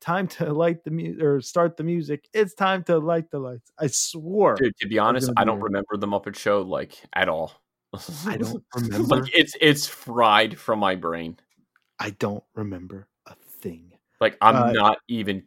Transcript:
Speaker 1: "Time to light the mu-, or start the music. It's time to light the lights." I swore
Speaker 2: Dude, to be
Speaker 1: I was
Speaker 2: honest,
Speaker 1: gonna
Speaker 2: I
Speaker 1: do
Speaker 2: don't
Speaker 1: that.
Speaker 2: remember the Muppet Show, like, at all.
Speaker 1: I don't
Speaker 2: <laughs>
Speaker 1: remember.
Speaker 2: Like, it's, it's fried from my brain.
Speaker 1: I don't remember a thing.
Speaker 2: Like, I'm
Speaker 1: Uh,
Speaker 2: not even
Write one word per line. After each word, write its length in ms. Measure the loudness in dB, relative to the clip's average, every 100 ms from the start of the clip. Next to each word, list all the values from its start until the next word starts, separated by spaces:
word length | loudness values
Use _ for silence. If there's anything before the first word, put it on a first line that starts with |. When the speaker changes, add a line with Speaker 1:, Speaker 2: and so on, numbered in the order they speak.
Speaker 1:
"Time 280 | -4 -4 -4
to 260 | -4 -2
light 300 | 0 0 0
the 60 | -6
mu-, 260 | -6 -6 0
or 200 | 2 2
start 360 | 0 0 0 0
the 60 |
music. 460 | -4 -4 -4 -8 _
It's 220 | 0 0
time 300 | 0 0 0
to 140 | 2 0
light 320 | 2 -2 -2
the 100 | -8
lights." 300 | -8 -12 -18 -6
I 100 | -4
swore 680 | -2 -4 -8 -4 2 4
Speaker 2:
Dude, 220 | 4 0 -2
to 80 | -2
be 120 | 2
Speaker 1:
I 40 |
was 60 | 2
Speaker 2:
honest, 180 | 2 0
Speaker 1:
gonna 140 | 0
Speaker 2:
I 40 |
Speaker 1:
do 20 | 0
Speaker 2:
don't 80 | 0
Speaker 1:
that. 60 |
Speaker 2:
remember 320 | -2 -4 -4 -6
the 80 | -4
Muppet 300 | -4 -6 -4
Show, 260 | 0 0
like, 400 | 0 -6 -8 -14 -8
at 160 | -2 0
all. 320 | 0 -6 -10 _ _ _ -16 -14 -10 -8
Speaker 1:
I 100 | -6
don't 260 | -6 -8 -10
Speaker 2:
<laughs> 60 | -6
Speaker 1:
remember. 400 | -4 -2 2 0
Speaker 2:
Like, 180 | 4
it's, 200 | 2 2 2
it's 280 | 4 4 -2
fried 680 | -10 -6 2 6 6 4 -2
from 220 | -2 0
my 160 | 0
brain. 420 | 0 -4 -6 -8 -14 _ _ _ _ _ -12
Speaker 1:
I 120 | -10
don't 340 | -6 -6 -6 -12
remember 540 | -10 -8 -10 -12 -16 -20 _ -20
a 80 |
thing. 640 | -20 _ -14 -14 -14 -20 _ _ _
Speaker 2:
Like, 180 | -2 6
I'm 140 | 6 8
Speaker 1:
Uh, 160 | 4
Speaker 2:
not 260 | 4 4 2 -2
even 340 | -4 -2 -4